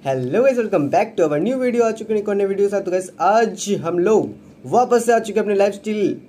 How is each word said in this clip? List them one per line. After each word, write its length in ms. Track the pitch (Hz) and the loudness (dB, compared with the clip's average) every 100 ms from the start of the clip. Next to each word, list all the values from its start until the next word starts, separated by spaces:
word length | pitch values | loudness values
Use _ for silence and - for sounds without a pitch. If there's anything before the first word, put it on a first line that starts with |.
| 139 | -2
hello 340 | 135 127 165 | -4 -2 0
guys, 160 | 269 247 | 0 -2
welcome 280 | 220 180 143 | -2 -2 0
back 200 | 170 214 - | 0 0 0
to 100 | 160 | 0
our 120 | 147 | 0
new 140 | 190 262 | -2 -2
video। 200 | 254 240 | -2 2
आ 80 | 226 | 0
चुके 240 | 220 220 | 0 -4
हैं 60 | 214 | -4
एक 80 | 208 | -2
और 60 | |
नए 100 | 202 | -2
वीडियो 240 | 196 196 202 | -2 0 0
के 20 | |
साथ। 120 | 202 | 0
तो 80 | 180 | -2
guys, 200 | 180 185 - | -4 -4 -2
आज 560 | 170 220 226 185 202 185 | 2 4 2 -2 -4 -4
हम 180 | 156 175 | -2 0
लोग 360 | 180 214 - - - - | 2 2 0 -8 -20 -18
वापस 420 | 127 196 247 240 226 | -2 0 4 2 4
से 60 | |
आ 60 | 226 | 2
चुके 200 | 220 202 | 2 -2
हैं 60 | |
अपने 100 | 208 | 0
lifestyle 680 | 202 196 202 214 214 196 - | 2 2 0 -6 -2 -2 -2